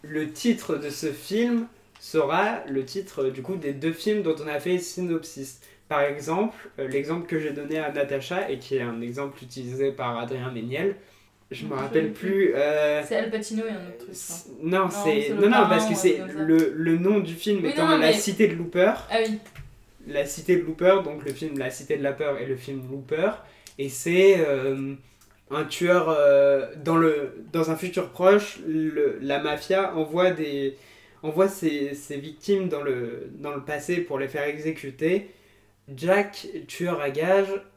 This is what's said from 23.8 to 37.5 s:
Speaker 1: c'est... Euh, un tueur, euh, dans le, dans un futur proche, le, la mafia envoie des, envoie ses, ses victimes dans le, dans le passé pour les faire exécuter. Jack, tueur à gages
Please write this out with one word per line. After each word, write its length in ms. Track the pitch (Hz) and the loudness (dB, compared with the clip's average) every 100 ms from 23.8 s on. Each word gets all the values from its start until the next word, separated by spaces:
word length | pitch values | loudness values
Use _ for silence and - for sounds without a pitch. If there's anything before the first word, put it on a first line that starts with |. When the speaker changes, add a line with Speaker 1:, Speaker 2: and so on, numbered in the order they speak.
| 139 | -8
Speaker 1:
c'est... 480 | 123 185 180 196 185 | -4 0 6 8 8
Euh, 540 | 151 139 135 135 135 139 _ _ _ _ _ | 4 2 0 -2 -6 -8 _ _ _ _ _
un 100 | 143 | -6
tueur, 440 | 147 - 175 180 165 | -4 -2 4 4 4
euh, 580 | 156 143 139 139 139 127 - | 6 8 8 8 6 0 -4
dans 120 | 147 165 | 2 4
le, 480 | 165 147 135 - - | 6 4 -4 -10 -6
dans 180 | 165 160 | -2 0
un 60 | 160 | -2
futur 340 | 180 180 180 | -2 -4 -6
proche, 480 | - 185 208 202 - 165 | 4 6 6 4 -10 -4
le, 520 | 156 156 151 143 - | -2 -2 2 0 0
la 160 | 139 143 | -2 -2
mafia 560 | 151 151 - 190 190 | -2 -4 0 0 0
envoie 380 | 165 151 165 185 | -2 -2 2 2
des, 440 | 156 147 139 135 - - - - _ | 2 -4 -2 -4 -4 -20 -20 -20 _
envoie 240 | 156 156 196 | -4 2 2
ses, 480 | - 160 147 139 | 2 -2 -2 -6
ses 220 | 139 - 143 | -8 -10 -10
victimes 520 | 151 - - 196 180 | -10 -10 0 0 0
dans 140 | 147 | -2
le, 480 | 143 123 117 135 - - | -2 -4 -4 -8 -12 -12
dans 160 | 147 | -10
le 80 | 143 | -8
passé 360 | 143 147 160 175 | -6 -6 -2 -2
pour 200 | 170 135 | -2 -4
les 80 | 135 | -4
faire 160 | 147 147 | -2 -4
exécuter. 840 | 151 156 156 139 127 156 196 202 - _ _ _ _ - | -4 -6 -6 -10 -4 0 0 -4 -20 _ _ _ _ -18
Jack, 540 | 131 170 202 202 - - 165 139 | -6 2 2 2 -8 -12 -12 -12
tueur 340 | - 175 156 | -6 -4 -2
à 100 | 143 | -4
gages 500 | 139 175 196 196 | -2 4 4 2